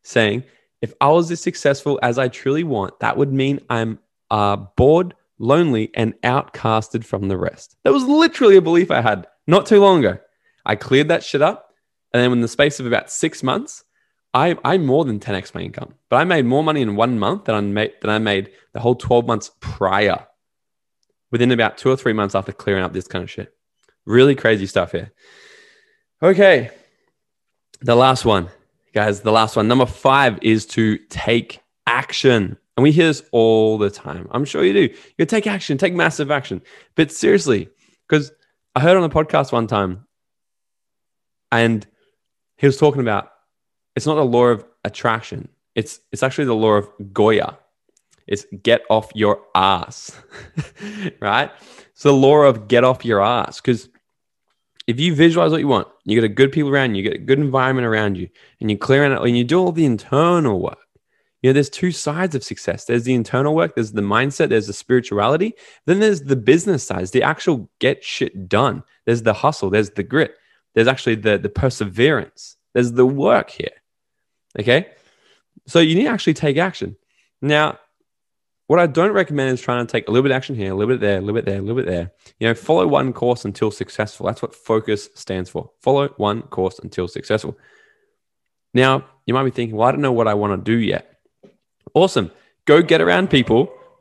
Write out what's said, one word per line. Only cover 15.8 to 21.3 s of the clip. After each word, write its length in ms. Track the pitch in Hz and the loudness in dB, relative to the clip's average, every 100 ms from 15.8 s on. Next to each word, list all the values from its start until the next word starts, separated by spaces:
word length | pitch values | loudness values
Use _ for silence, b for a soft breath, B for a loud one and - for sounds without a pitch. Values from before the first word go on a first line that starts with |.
| - _ - | -16 _ -2
But 80 | 120 | 0
I 80 | |
made 220 | 170 165 120 | 2 2 2
more 160 | 135 | 0
money 180 | 156 151 | 0 0
in 140 | 117 | -2
one 240 | 101 117 120 | 0 0 0
month 260 | 101 196 | -2 -4
than 100 | - | -2
I 60 | 107 | -2
made, 320 | 101 101 107 - | -2 -2 -4 -4
than 100 | 104 | -4
I 80 | 107 | -2
made 320 | 107 98 98 b b | 0 -2 -4 b b
the 80 | - | -4
whole 140 | 117 | -2
twelve 320 | 123 - 120 120 | -2 0 0 0
months 240 | 113 - _ | -4 -6 _
prior, 640 | - - 95 95 104 87 - _ _ _ _ _ _ _ _ _ _ | -14 -4 -2 0 0 -2 -8 _ _ _ _ _ _ _ _ _ _